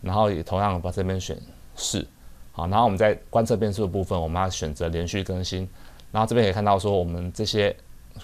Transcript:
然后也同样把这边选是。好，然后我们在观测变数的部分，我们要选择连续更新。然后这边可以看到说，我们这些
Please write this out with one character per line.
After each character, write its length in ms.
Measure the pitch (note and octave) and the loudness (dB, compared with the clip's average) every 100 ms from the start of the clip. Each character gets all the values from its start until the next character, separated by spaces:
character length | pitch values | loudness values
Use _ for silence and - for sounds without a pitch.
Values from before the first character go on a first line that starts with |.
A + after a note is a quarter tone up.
然 140 | F#2 G2 | -2 2
后 160 | G#2+ | 2
也 100 | F2+ | 2
同 180 | D#2 F#2 | -2 0
样 220 | G2+ F#2 | 2 0
把 80 | F2+ | -4
这 120 | F2+ | -2
边 160 | F#2 F#2+ | -2 -2
选 180 | F#2 - - - - - | -4 -10 -12 -20 -18 -8
是。 320 | - G2+ - - - - - | -4 -4 -4 -12 -20 -18 -16
好， 140 | - E2+ | -6 0
然 100 | G#2 | 4
后 80 | A#2+ | 4
我 40 | |
们 80 | F#2+ | 4
在 160 | G#2+ G2+ - | 2 2 0
观 160 | A#2 A2+ | 0 2
测 100 | A2+ | 2
变 160 | G#2+ | 0
数 120 | G2 | 0
的 40 | G2+ | -2
部 160 | G2 | 0
分， 160 | F#2 F#2 | 0 0
我 80 | D#2+ | 0
们 140 | E2+ | 0
要 80 | F#2+ | 0
选 240 | F#2 D#2+ | -2 -6
择 140 | D2+ E2+ | -4 -2
连 180 | E2+ F2 | -2 -2
续 160 | G2+ | -2
更 200 | F#2+ F#2 | -2 -4
新。 240 | F2+ F#2 F#2 - - - - | -4 -4 -6 -10 -18 -18 -6
然 100 | G#2+ | 0
后 60 | A2 | 2
这 80 | A#2 | 4
边 100 | G#2+ | 4
可 40 | |
以 40 | |
看 100 | F#2+ | 4
到 140 | G#2 G2+ | 4 4
说， 200 | G2+ G2 | 4 2
我 60 | |
们 280 | F2 F2 F2+ | 0 -2 -6
这 120 | F2+ G#2+ | -4 -2
些 300 | G#2+ G2+ - - - - - | 2 2 0 -10 -20 -18 -18